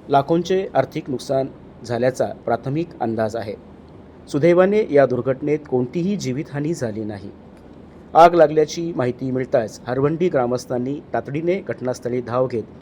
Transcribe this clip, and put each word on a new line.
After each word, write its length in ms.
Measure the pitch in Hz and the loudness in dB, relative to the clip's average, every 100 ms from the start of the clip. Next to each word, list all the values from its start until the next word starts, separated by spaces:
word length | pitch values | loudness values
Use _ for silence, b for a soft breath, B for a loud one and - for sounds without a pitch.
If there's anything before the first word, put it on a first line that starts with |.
| - | 0
लाखोंचे 580 | 139 139 170 175 190 190 | 0 2 0 0 -2 0
आर्थिक 360 | 135 131 151 156 | -2 -2 -6 -8
नुकसान 380 | 123 - 135 135 - - - - | -8 -2 -2 -2 -10 -20 -16 -8
झाल्याचा 400 | 117 123 - 107 | -2 -2 0 -4
प्राथमिक 720 | - - 117 131 147 170 - | -4 -4 -2 -2 -6 -6 -6
अंदाज 340 | 117 110 110 113 | -4 -2 -2 -4
आहे. 180 | 107 101 - - - - - - - | -8 -12 -16 -20 -20 -20 -20 -20 -6
सुदैवाने 560 | 143 165 175 190 208 214 | 2 4 6 6 4 4
या 140 | 143 131 | 4 4
दुर्घटनेत 540 | 123 123 131 147 151 147 | 2 -2 -2 -2 -2 0
कोणतीही 460 | 127 131 175 175 202 | -2 0 -2 -2 -2
जीवितहानी 580 | 131 127 156 143 147 | -4 -6 -6 -6 -4
झाली 300 | 170 117 104 | -4 -4 -6
नाही. 260 | 107 104 98 - - - - - - - - | -8 -10 -14 -18 -20 -20 -20 -20 -20 -20 0
आग 200 | 156 170 | 8 8
लागल्याची 600 | 170 147 156 151 - 170 165 | 8 6 4 0 -2 -6 -2
माहिती 360 | 127 123 131 | -2 -2 -4
मिळताच 500 | 131 127 131 107 - - | -4 0 0 -2 -8 -6
हरवंडी 420 | 127 143 160 180 | -2 0 0 0
ग्रामस्थांनी 680 | 143 120 123 - 127 127 147 - | 2 0 -2 -4 -4 -4 -8 -6
तातडीने 420 | 120 123 143 170 196 - | -6 -4 -4 -2 -2 -4
घटनास्थळी 540 | - 123 123 120 123 | -6 -6 -4 -4 -4
धाव 260 | 117 120 127 | -2 -2 0
घेत 160 | 120 - - | -2 -8 -16